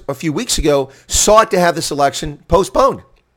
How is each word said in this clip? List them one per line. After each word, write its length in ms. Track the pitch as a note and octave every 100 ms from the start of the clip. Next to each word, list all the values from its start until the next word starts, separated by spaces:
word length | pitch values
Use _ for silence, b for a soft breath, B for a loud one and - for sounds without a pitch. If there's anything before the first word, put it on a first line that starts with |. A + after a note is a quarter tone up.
| -
a 60 |
few 180 | C#3+ E3
weeks 260 | D3 B3 -
ago 340 | D3+ C#3 C3 B B
sought 440 | - - G#3+ A3
to 80 | F#3
have 160 | F3 E3
this 160 | -
election 460 | C#3+ C#3+ C3+ D#3 C#3+ -
postponed 540 | E3+ F3+ D4+ C4 A#2 - _ _